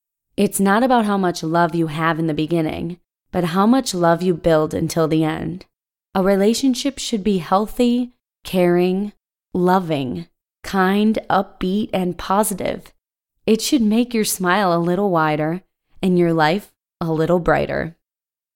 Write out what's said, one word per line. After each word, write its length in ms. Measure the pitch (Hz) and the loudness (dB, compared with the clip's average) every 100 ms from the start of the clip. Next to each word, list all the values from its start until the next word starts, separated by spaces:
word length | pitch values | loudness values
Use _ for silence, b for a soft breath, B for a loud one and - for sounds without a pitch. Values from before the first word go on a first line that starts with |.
| _ _ _ - | _ _ _ -2
It's 240 | 202 - | -2 0
not 220 | 196 208 | 2 2
about 240 | 247 247 208 | 4 4 2
how 100 | 196 | 0
much 260 | 185 175 | -2 -2
love 320 | 160 170 170 | -2 0 0
you 120 | 170 160 | 0 -2
have 320 | 147 165 160 | -2 -2 0
in 80 | 165 | -2
the 80 | |
beginning, 680 | 151 156 170 156 - 170 175 _ _ _ | -2 -2 -2 -2 -6 -10 -12 _ _ _
but 120 | 185 | -4
how 220 | 170 180 214 | -2 2 2
much 280 | 269 254 | 2 0
love 280 | 180 170 170 | 0 2 2
you 120 | 185 | 0
build 400 | 160 170 156 156 | 0 2 2 0
until 340 | 180 160 170 156 | -2 -2 0 0
the 160 | 160 | 0
end. 400 | 156 160 160 180 - _ _ _ _ | 0 -4 -8 -10 -16 _ _ _ _
A 80 | 190 | -2
relationship 760 | 190 196 202 233 269 247 277 269 | 2 2 2 2 0 0 -4 -6
should 260 | - 220 | -6 -4
be 140 | 185 190 | 0 -2
healthy, 760 | 147 190 214 - 247 240 247 _ _ _ | 0 0 0 0 0 0 -4 _ _ _
caring, 720 | - 185 175 175 180 185 208 - _ _ _ | -4 0 2 4 2 0 -4 -10 _ _ _
loving, 760 | 185 180 190 170 147 131 175 170 _ _ _ | -2 2 2 0 -4 -4 -8 -12 _ _ _
kind, 560 | - 196 185 202 214 214 - | -6 0 2 2 2 0 0
upbeat, 580 | 185 202 - 185 202 - | -2 -2 -6 -4 -2 -2
and 240 | 185 180 - | -2 -4 -6
positive. 760 | - 196 214 180 - - - _ _ _ _ _ - | -2 0 0 -4 -6 -8 -14 _ _ _ _ _ 0
It 160 | 220 | 0
should 180 | - 294 | 2 2
make 320 | 214 220 247 | 2 2 0
your 120 | 226 | -2
smile 500 | 208 - 180 190 190 | -2 -2 0 2 2
a 40 | 170 | 2
little 320 | 170 180 208 | 0 0 0
wider 520 | 165 156 151 156 180 - _ _ - | 2 0 0 -2 -6 -10 _ _ -4
and 160 | 196 180 | 0 2
your 160 | 170 | 2
life 360 | 165 151 190 - _ _ _ | 2 2 0 -6 _ _ _
a 100 | 165 | -4
little 300 | 160 160 180 | -2 2 2
brighter. 560 | 165 143 139 135 160 - _ _ _ _ _ | 2 0 0 -4 -6 -10 _ _ _ _ _